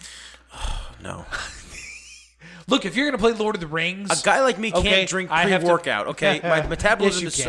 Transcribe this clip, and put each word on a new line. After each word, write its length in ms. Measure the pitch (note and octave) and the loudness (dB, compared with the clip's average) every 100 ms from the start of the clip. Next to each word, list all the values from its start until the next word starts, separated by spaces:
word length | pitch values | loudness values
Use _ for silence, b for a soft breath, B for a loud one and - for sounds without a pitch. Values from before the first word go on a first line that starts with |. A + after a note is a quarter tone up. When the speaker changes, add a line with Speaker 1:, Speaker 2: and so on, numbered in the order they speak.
| B B B B B | B B B B B
Speaker 1:
<sighs> 140 | B B B B - | B B B B -12
No. 240 | F#2 F2+ F2 | -12 -12 -10
Speaker 2:
<laughs> 1400 | - - - - - - - - - - _ - - - | -10 -10 -14 -16 -16 -16 -16 -18 -20 -20 _ -20 -18 0
Look, 180 | B3+ G3 | 0 0
if 100 | F3+ | -2
you're 100 | D4 | -2
gonna 100 | B3+ | 2
play 140 | A3+ | 2
Lord 220 | A3 G#3+ G#3 | 2 0 -2
of 60 | |
the 60 | D#3+ | -4
Rings, 540 | D#3+ E3 F#3 G3+ E3 | -2 -2 -4 -2 0
Speaker 1:
A 20 | |
guy 180 | - A3+ | 4 4
like 160 | C4+ F3 | 4 2
me 120 | A3 | 0
can't 140 | F3 F#3 | 0 4
Speaker 2:
okay, 200 | F#3+ F3+ | 4 2
Speaker 1:
drink 240 | F#3 F3+ | -2 0
Speaker 2:
I 160 | D#3+ F3 | 2 4
have 140 | F#3 | 4
to 40 | E3+ | 4
Speaker 1:
pre-workout, 400 | E3+ D3 G#2+ G#2 | 2 2 -2 -2
okay? 320 | - D3+ D3 | 0 0 0
Speaker 2:
<laughs> 20 | |
Speaker 1:
My 220 | E3+ D#3+ D3+ | 2 2 2
metabolism 580 | E3 G3+ A3 G3 F3+ | 0 2 2 2 0
Speaker 2:
Yes, 0 | |
you 40 | E3+ | -2
Speaker 1:
is 80 | |
so, 80 | - | -2